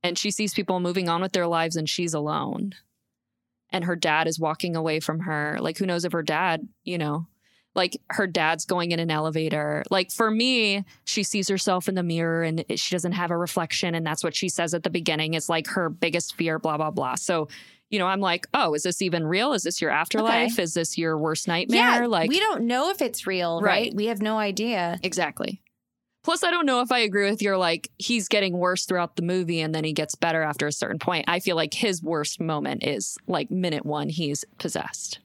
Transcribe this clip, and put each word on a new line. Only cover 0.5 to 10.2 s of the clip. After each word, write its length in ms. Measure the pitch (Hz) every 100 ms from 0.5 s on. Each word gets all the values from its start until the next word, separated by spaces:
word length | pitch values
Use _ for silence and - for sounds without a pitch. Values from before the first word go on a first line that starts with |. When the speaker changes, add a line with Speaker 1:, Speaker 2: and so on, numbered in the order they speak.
| -
Speaker 1:
people 240 | 190 185
moving 280 | 180 180 175
on 120 | 170
with 100 | 185
their 120 | 185 170
lives 280 | 165 165 170
and 120 | 156
she's 280 | - 170 156
alone. 580 | 147 156 143 - 196 - _ _ _ _ _ _ _ _ _
And 160 | 185 175
her 100 | 170
dad 320 | 165 151 160
is 120 | 160
walking 360 | 160 160 180 165
away 240 | 160 156
from 220 | 156 160
her. 360 | 180 151 147 151
Like, 180 | 160 165
who 80 | 190
knows 200 | 175 170
if 60 |
her 100 | 170
dad, 440 | 156 156 180 165 - _
you 140 | - 175
know, 300 | 151 147 165 _ _ _ _ -
like, 220 | 180 - _
her 140 | - 190
dad's 400 | 170 156 165 -
going 260 | 180 175
in 80 | 170
an 120 | 165
elevator. 720 | 156 156 160 160 151 147 151 -
Like, 200 | 190 180
for 200 | -